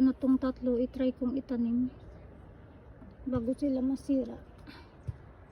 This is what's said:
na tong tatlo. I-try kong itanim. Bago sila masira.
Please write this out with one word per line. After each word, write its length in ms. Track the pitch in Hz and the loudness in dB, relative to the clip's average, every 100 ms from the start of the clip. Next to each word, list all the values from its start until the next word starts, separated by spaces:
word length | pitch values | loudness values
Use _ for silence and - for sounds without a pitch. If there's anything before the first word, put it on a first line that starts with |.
na 80 | 262 | 4
tong 240 | - 262 262 | 6 4 4
tatlo. 400 | 262 254 254 240 | 2 0 0 2
I-try 400 | 254 262 254 247 | 0 2 0 2
kong 240 | 247 262 | -2 -2
itanim. 480 | - 240 233 240 254 - - - - - - - - - - - - - | -2 0 2 2 0 -4 -18 -18 -18 -20 -20 -20 -20 -20 -20 -18 -18 -10
Bago 320 | 254 247 226 262 | -2 0 0 0
sila 240 | 285 262 | 0 2
masira. 560 | 262 269 - 269 233 233 - - - - - - - - - - - | 0 0 2 0 0 -8 -16 -18 -18 -18 -20 -12 -12 -12 -18 -20 -20